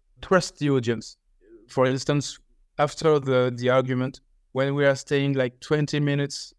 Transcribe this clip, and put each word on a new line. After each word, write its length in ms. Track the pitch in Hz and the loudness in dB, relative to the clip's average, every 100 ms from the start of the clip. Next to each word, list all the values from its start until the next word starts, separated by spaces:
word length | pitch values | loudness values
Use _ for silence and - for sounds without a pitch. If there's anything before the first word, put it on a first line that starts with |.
| _ - | _ -14
trust 380 | - 185 - - | 0 2 2 -4
the 120 | 143 | 0
audience. 460 | 135 117 110 - - _ _ _ - - | 0 0 -4 -6 -20 _ _ _ -20 -8
For 180 | - 127 | 0 2
instance, 540 | 135 - 147 - - _ _ _ - | 0 0 -2 -2 -12 _ _ _ -4
after 420 | 147 - 160 147 | -2 0 2 2
the, 320 | 131 127 127 | 2 2 2
the 140 | 120 123 | 0 0
argument, 540 | 131 131 127 131 - _ _ _ | 2 2 -2 -4 -8 _ _ _
when 220 | 131 139 | -4 -2
we 120 | 143 143 | 2 2
are 100 | 135 | 2
staying, 380 | - 143 139 | 0 0 0
like, 260 | 135 127 - | 0 -2 -4
twenty 400 | - 151 156 147 | -2 0 0 0
minutes 520 | 143 143 143 - - | 0 -2 -4 -8 -14